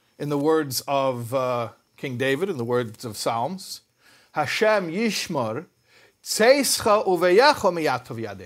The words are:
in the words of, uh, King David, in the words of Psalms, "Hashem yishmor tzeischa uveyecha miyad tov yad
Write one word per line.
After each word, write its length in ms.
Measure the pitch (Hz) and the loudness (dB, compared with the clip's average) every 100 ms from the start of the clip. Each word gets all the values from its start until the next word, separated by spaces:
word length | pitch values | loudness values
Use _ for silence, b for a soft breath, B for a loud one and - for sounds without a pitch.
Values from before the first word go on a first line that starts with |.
| _ - | _ -10
in 100 | 143 | -4
the 80 | 147 | 0
words 440 | 147 160 147 123 - | 2 2 0 -4 -2
of, 460 | 139 135 123 117 | 0 0 -2 -4
uh, 360 | 131 127 120 113 - _ _ | -2 -2 -2 -4 -10 _ _
King 200 | 143 123 | -8 -2
David, 320 | 131 139 196 | 0 0 -2
in 80 | 151 | -4
the 60 | |
words 400 | 117 123 120 107 | -2 0 -2 -8
of 140 | 120 104 | -12 -6
Psalms, 640 | - 117 131 190 - - _ _ b b b | -4 -2 -4 -6 -14 -18 _ _ b b b
"Hashem 580 | - 143 - 214 214 175 | -4 -2 2 2 2 0
yishmor 720 | 175 226 - - 156 113 117 175 _ b b b b | -2 -2 -2 -4 -4 -4 -6 -10 _ b b b b
tzeischa 800 | - - 220 285 226 - 233 208 208 | -6 2 6 6 4 0 2 2 2
uveyecha 680 | 180 180 185 277 285 196 | 2 4 6 6 4 2
miyad 320 | 175 151 127 - | 0 -2 -2 -6
tov 180 | 120 | -10
yad 160 | 107 98 | -10 -12